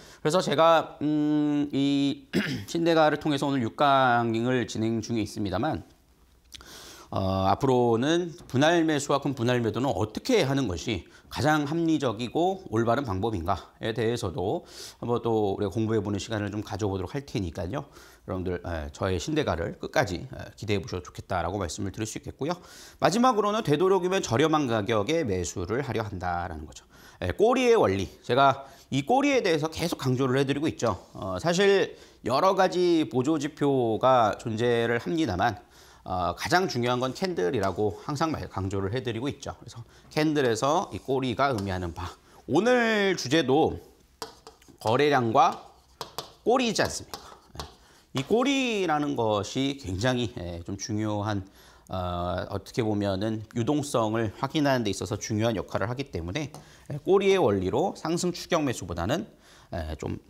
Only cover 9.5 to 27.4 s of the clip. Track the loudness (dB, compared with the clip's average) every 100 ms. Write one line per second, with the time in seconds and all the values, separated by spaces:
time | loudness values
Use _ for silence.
9.5 | 0 0 0 -2 0 -2 -4 0 2 2
10.5 | 0 -2 -4 -4 -6 -6 -20 -12 -2 0
11.5 | 2 0 0 0 2 0 -2 -4 -2 -2
12.5 | -2 -2 0 2 2 0 -2 -2 -2 -2
13.5 | -4 -6 -8 -6 -2 -2 -2 -4 -4 -4
14.5 | -4 -8 -18 -18 -10 -2 -2 2 2 2
15.5 | 0 -2 -2 0 0 0 -4 -4 -4 -4
16.5 | -6 -8 -4 -2 -2 -6 -8 -8 -6 -6
17.5 | -6 -6 -6 -10 -16 -20 -16 -8 -6 -4
18.5 | -4 -6 -8 -8 -4 -2 -2 -2 -2 0
19.5 | -2 -4 -8 -4 -2 0 -2 -8 -14 -14
20.5 | -10 -2 -2 -2 -8 -10 -14 -6 -4 -2
21.5 | -4 -4 -6 -8 -6 -8 -8 -12 -8 -6
22.5 | -6 -10 -20 -20 0 2 4 4 4 2
23.5 | 0 2 4 4 4 2 0 2 2 4
24.5 | 2 2 0 2 0 2 0 0 -2 -2
25.5 | -4 -4 -2 -2 -4 -4 -4 -4 -4 -6
26.5 | -8 -14 -16 -20 -20 -20 -8 -4 2